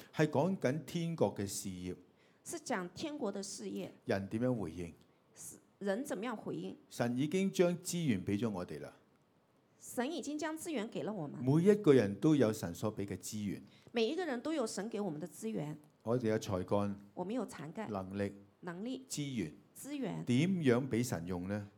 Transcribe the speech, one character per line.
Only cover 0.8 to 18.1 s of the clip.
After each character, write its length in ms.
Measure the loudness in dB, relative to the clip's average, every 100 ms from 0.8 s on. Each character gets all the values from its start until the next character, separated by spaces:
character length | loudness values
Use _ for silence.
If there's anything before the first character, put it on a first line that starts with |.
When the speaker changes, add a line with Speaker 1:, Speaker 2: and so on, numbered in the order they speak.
| -4
Speaker 1:
天 300 | -4 -4 2
國 180 | 2
嘅 140 | 2 -4
事 220 | -4 -8
業。 260 | -8 -8 -8 -14 _ _ _
Speaker 2:
是 160 | -12 -10
講 280 | -4 -4 -4 -6
天 220 | -8 -4
國 140 | -4
的 100 | -4
事 220 | -8 -8 -8
業。 240 | -6 -8 -8 -4
Speaker 1:
人 220 | -2 -2
點 140 | 0
樣 140 | 0 0
回 160 | -2
應？ 220 | -6 -10 -12 -20 _ _ -18
Speaker 2:
是 220 | -16 -16 -20 _
人 240 | -2 -2
怎 140 | -2 -4
麼 80 | -4
樣 100 | -6
回 200 | -6 -6
應？ 220 | -6 -10 -12
Speaker 1:
神 260 | -2 0 2
已 100 | 0
經 240 | 2 2
將 260 | 6 4 4
資 260 | -2 0 2
源 180 | 2 2
畀 140 | 0
咗 100 | 0
我 160 | -2 -6
哋 160 | -8
啦。 100 | -10 -14 _ _ _ _ _ _ _ _
Speaker 2:
神 320 | -10 -4 -4
已 100 | -4
經 160 | -6 -4
將 200 | -4 -4
資 140 | -6
源 160 | -4 -4
給 140 | -4
了 100 | -6
我 140 | -4 -6
們。 160 | -2
Speaker 1:
每 200 | 4 6
一 120 | 8 8
個 180 | 8
人 200 | 8 8 4
都 200 | 4 6
有 160 | 6
神 220 | 4 -4
所 200 | -4 -4 -2
畀 100 | -4
嘅 120 | -6
資 260 | -6 -6
源。 180 | -4 -6 -10 -20 -8
Speaker 2:
每 160 | -2 0
一 80 | 0
個 100 | -2
人 140 | -4
都 120 | -2
有 120 | -2 -2
神 200 | -4 -6
給 100 | -4
我 100 | -4
們 100 | -4
的 80 | -8
資 220 | -6 -6
源。 280 | -4 -4 -8 -14 _
Speaker 1:
我 140 | 0 2
哋 120 | 2
有 100 | 2
才 140 | 0 -2
幹。 320 | 2 2 2 -2 -10
Speaker 2:
我 100 | -8
們 100 | -4 -4
有 100 | -4
才 240 | -8 -10
幹。 160 | -8 -6
Speaker 1:
能 280 | -6 -4